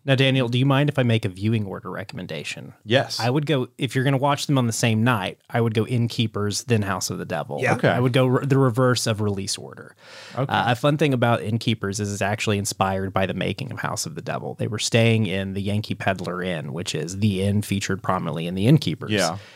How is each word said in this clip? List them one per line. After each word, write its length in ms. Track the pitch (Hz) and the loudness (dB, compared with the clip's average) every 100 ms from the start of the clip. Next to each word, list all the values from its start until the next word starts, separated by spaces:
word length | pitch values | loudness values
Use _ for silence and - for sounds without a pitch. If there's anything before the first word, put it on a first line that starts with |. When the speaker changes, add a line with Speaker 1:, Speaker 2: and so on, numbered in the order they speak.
Speaker 1:
Now, 100 | 139 | 0
Daniel, 320 | 135 135 131 117 | 4 4 4 2
do 100 | 123 | 2
you 100 | 135 | 4
mind 220 | 135 147 | 4 2
if 120 | 147 | 2
I 20 | |
make 220 | 123 113 | 2 2
a 40 | 107 | 0
viewing 380 | 90 107 113 101 | -2 0 0 0
order 240 | 92 92 | -8 -8
recommendation? 840 | 87 92 - 92 78 - - - - | -10 -10 -10 -10 -8 -10 -12 -14 -16
Speaker 2:
Yes. 340 | 101 123 - - | 2 2 2 0
Speaker 1:
I 100 | - | 2
would 160 | 143 | 2
go, 220 | 147 143 117 - | 2 0 -2 -4
if 200 | 135 131 | -2 0
you're 80 | |
gonna 120 | 127 135 | 2 2
watch 280 | 143 151 - | 2 0 2
them 100 | 139 | 2
on 120 | 120 | 2
the 40 | |
same 300 | 110 120 110 | 2 2 4
night, 380 | 117 113 92 - - | 4 2 -2 -6 -6
I 100 | 120 | 0
would 140 | 117 | 0
go 100 | 110 | 2
Innkeepers, 800 | 104 123 117 - 113 101 104 98 | 0 0 0 0 -2 -2 -2 -4
then 200 | - 117 | 0 0
House 280 | 98 90 - | 2 -2 -4
of 80 | 95 | -6
the 60 | |
Devil. 340 | 90 80 73 73 | -4 -4 -4 -2
Speaker 3:
Yeah. 140 | 120 | -2
Speaker 2:
Okay. 140 | 110 131 | 2 2
Speaker 1:
I 100 | 90 | 2
would 140 | 127 | 2
go 140 | 127 127 | 2 4
re-, 200 | 127 139 | 2 2
the 100 | 135 | 4
reverse 520 | 131 113 127 123 - | 4 4 2 2 0
of 120 | 104 | 0
release 380 | 107 98 98 - | 0 -2 -4 -8
order. 380 | 67 - - - - - - - | -10 -16 -18 -20 -20 -20 -10 -6
Speaker 2:
Okay. 140 | 139 | 0
Speaker 1:
Uh, 180 | 104 98 | 2 2
a 60 | 120 | 2
fun 200 | 147 147 | 2 2
thing 160 | 156 | 2
about 300 | 131 120 113 | 4 2 2
Innkeepers 560 | 92 113 120 110 98 98 | 0 -2 0 -2 -2 -4
is 140 | 101 | -4
it's 100 | 101 | -2
actually 360 | 98 107 - 101 | -2 0 0 0
inspired 540 | 95 - 95 95 98 | -2 0 0 0 -2
by 140 | 95 95 | 0 0
the 80 | |
making 380 | 92 92 98 - | 0 -4 -4 -8
of 80 | - | -6
House 260 | - - 82 | -6 -6 -8
of 80 | |
the 80 | 78 | -8
Devil. 320 | - 71 65 | -8 -8 -8
They 140 | - 113 | -6 -6
were 100 | 110 | -4
staying 480 | - 117 117 113 104 | 0 4 4 4 2
in 280 | 95 98 | -2 -4
the 60 | 95 | -4
Yankee 360 | 98 104 107 98 | -2 -2 -2 -2
Peddler 440 | - 90 87 90 | -2 -2 -4 -4
Inn, 320 | 92 85 73 | -4 -4 -6
which 220 | 71 104 | -8 -6
is 240 | 78 78 95 | -6 -6 0
the 240 | 107 92 | 0 2
inn 200 | 98 101 | 0 0
featured 380 | 101 98 - 95 | 0 -2 -2 -4
prominently 460 | - 92 85 85 85 | -2 -2 -2 -4 -4
in 80 | |
The 140 | 92 107 | 0 4
Innkeepers. 420 | 156 - 82 - | 4 4 -4 -2
Speaker 2:
Yeah. 280 | 104 85 90 - | 0 0 -2 -10